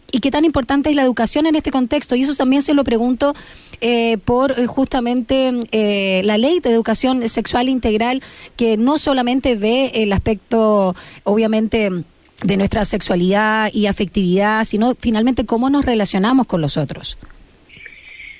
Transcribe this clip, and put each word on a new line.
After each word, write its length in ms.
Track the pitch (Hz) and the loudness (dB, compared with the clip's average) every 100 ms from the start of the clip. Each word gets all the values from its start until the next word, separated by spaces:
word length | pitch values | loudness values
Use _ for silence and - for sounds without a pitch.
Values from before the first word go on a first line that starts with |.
| - | -6
y 80 | 247 | -2
qué 100 | 277 | 0
tan 160 | 294 320 | 2 2
importante 460 | 277 240 285 294 | 2 0 0 2
es 40 | 294 | 2
la 60 | |
educación 460 | 262 233 226 294 320 | 2 2 0 0 2
en 80 | 302 | 0
este 160 | 302 | 0
contexto? 440 | 269 247 294 - 247 | -2 0 -2 -2 -2
Y 60 | |
eso 140 | 269 277 | 0 0
también 260 | 262 277 | 2 2
se 140 | 277 285 | 2 0
lo 80 | |
pregunto, 500 | 262 226 247 254 285 294 - - - - | 2 0 0 0 -2 -2 -10 -20 -20 -6
eh, 380 | 233 240 233 214 | -2 0 0 0
por, 280 | - 247 277 | 0 2 2
eh, 160 | 254 240 | 0 -2
justamente, 840 | 269 262 269 240 247 226 262 262 247 226 | 0 -2 -2 -2 -2 0 0 0 -2 -2
eh, 500 | 220 208 202 196 185 202 | -2 0 0 0 0 2
la 120 | 214 | 2
ley 220 | 262 359 | 2 2
de 100 | 262 | 2
educación 580 | 233 226 220 254 262 226 | 0 0 0 0 0 -2
sexual 420 | - 208 254 254 | -4 -2 0 0
integral, 520 | 262 226 214 233 262 - - - - | 0 0 0 0 -2 -6 -18 -14 -2
que 220 | 233 214 | 0 2
no 220 | 240 302 | 2 2
solamente 560 | 294 269 240 262 269 226 | 0 0 0 0 0 0
ve 340 | 214 254 269 233 | 0 0 0 0
el 180 | 208 | 0
aspecto, 840 | 190 233 208 - 226 220 208 190 185 - - | 0 0 -4 -2 2 2 2 2 -2 -10 -8
obviamente, 640 | - 214 220 220 220 233 208 180 147 _ _ - | -2 0 2 0 0 0 0 -2 -8 _ _ -6
de 140 | 180 196 | -2 0
nuestra 260 | 196 226 | 0 0
sexualidad 840 | 196 208 - 185 180 202 214 220 214 | -2 -2 -2 0 2 2 2 0 0
y 140 | 214 202 | 0 0
afectividad, 800 | 196 196 214 180 185 208 220 220 | 0 -2 -2 2 2 2 0 0
sino 300 | 208 240 240 | 0 0 0
finalmente 500 | 233 220 240 247 226 | -2 0 0 0 -2
cómo 240 | 226 262 | 0 2
nos 160 | 285 262 | 0 0
relacionamos 600 | 226 196 196 208 262 226 | 0 0 0 2 2 2
con 140 | 180 | -2
los 160 | 147 - | -2 -2
otros. 420 | 139 - - - - - - _ - - - - - - - | -4 -6 -14 -14 -18 -20 -20 _ -20 -20 -20 -20 -20 -20 -20